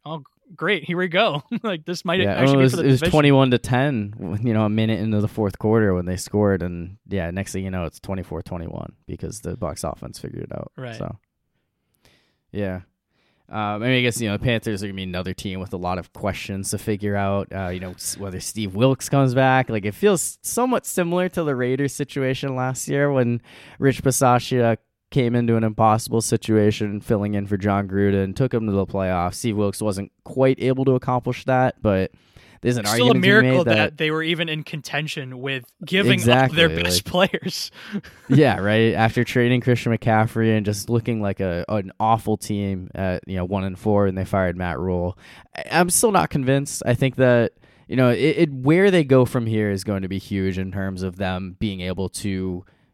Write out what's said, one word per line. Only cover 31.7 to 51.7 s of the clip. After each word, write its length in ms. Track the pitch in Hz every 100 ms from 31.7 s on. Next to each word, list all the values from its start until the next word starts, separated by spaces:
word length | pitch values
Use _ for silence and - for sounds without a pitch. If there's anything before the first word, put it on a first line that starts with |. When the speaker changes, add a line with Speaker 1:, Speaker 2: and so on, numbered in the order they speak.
| -
Speaker 2:
but 300 | 107 95 95 _ _ - - -
there's 160 | 120 120
an 80 | 101
Speaker 1:
Still 220 | 113 247
a 20 |
Speaker 2:
argument 80 | 98
to 40 | 95
be 40 |
made 80 | 104
Speaker 1:
miracle 220 | 127 131
that 100 | 120 107
Speaker 2:
that 200 | - 151
Speaker 1:
they 120 | 156
were 120 | 156
even 240 | 160 165 165
in 160 | 156
contention 720 | 147 156 - 143 151 - 131 127
with 260 | 135 131 120 -
giving 260 | 175 180 -
up 20 |
Speaker 2:
Exactly, 420 | 185 113 127 131 156
Speaker 1:
their 120 | 165
best 360 | 160 175 175 -
Speaker 2:
like 240 | 180 190
Speaker 1:
<laughs> 0 |
players. 400 | - 180 - - - - 202 - - -
Speaker 2:
Yeah, 300 | 135 139 92
right. 360 | 98 110 113
After 280 | 85 113 -
trading 380 | 117 127 120 123
Christian 360 | 127 120 120 113
McCaffrey 600 | 120 110 110 113 113 110
and 100 | 104
just 240 | 101 -
looking 300 | 117 113 113
like 160 | 101 98
a, 260 | 95 85 -
an 240 | 107 95 -
awful 360 | 110 113 107 107
team 540 | - 104 98 95 92
at, 280 | - 95 90 -
you 80 | 92
know, 80 |
one 180 | 90 98
and 160 | 95 87
four, 280 | 107 101 98
and 120 | 92
they 60 |
fired 320 | 92 98 92 87
Matt 240 | 90 69
Rhule. 360 | 92 90 87 - - - -
I, 100 | - -
I'm 200 | 156 180
still 200 | 175 233
not 200 | 190 156
convinced. 520 | 151 127 139 139 -
I 100 | -
think 220 | 120 131 123
that, 360 | 127 120 113 _ _ _ -
you 80 |
know, 160 | 127 127
it, 80 | 120
it, 320 | 143 139 165
where 380 | 135 131 170 202
they 140 | 175
go 200 | 139 131 123
from 200 | 131 113
here 240 | 110 104
is 140 | 98
going 180 | 101 98
to 60 | 95
be 100 | 95
huge 400 | - 98 95 92
in 140 | 95
terms 300 | 98 95 92
of 120 | 92 87
them 400 | 95 92 92 90
being 220 | 110